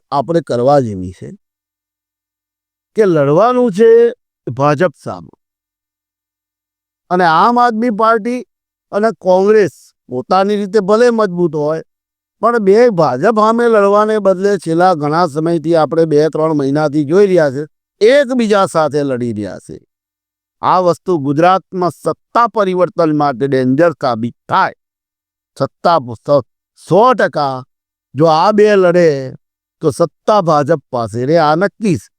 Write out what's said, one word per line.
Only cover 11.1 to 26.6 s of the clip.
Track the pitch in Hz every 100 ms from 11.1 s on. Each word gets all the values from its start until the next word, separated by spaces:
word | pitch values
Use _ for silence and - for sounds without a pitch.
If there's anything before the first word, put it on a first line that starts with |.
| 226 208 175 175 156
હોય, | 147 160 - _ _ _ _ -
પણ | 220 240
બે | 190 208 247
ભાજપ | 175 147 127 190 214
સામે | 214 233 240
લડવાને | 220 202 208 214 214
બદલે | 190 185 196 202
છેલ્લા | 165 165 185
ઘણા | 165 147 160 180
સમયથી | 143 160 170 151 170
આપણે | 147 160 165
બે | 147 156
ત્રણ | 156 156
મહિનાથી | 151 139 143 156 147 139
જોઈ | 180 208
રહ્યા | 180 147
છે, | 131 151 _ _ - 208
એકબીજા | 277 254 262 220 202 190
સાથે | 165 151 147
લડી | 143 123 120
રહ્યા | 104 98 85
છે. | - 78 _ _ _ _ _ _ _ _
આ | 131 175
વસ્તુ | 175 160 - 170
ગુજરાતમાં | 135 147 175 190 - 190 175
સત્તા | - 160 151 _ 226 233
પરિવર્તન | 226 196 180 170 - 165 151
માટે | 143 120 139
ડેન્જર | 135 127 135 170
સાબિત | 143 135 113 120 - -
થાય. | 175 165 - _ _ _ _ _ _ _ -
સત્તા | 139 _ 185 165 123 113 -
સ-, | 143 - _